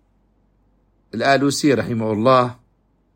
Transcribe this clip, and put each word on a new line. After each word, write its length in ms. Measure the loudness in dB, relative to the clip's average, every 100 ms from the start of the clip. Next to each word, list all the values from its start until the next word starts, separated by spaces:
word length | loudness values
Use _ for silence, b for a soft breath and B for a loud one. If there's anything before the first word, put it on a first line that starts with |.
| _ _ _ _ _ _ _ _ _ _ _
الآلوسي 600 | -4 0 0 0 0 0
رحمه 380 | 0 -2 -4 -4
الله 480 | 0 2 2 2 -6 _ _ _ _ _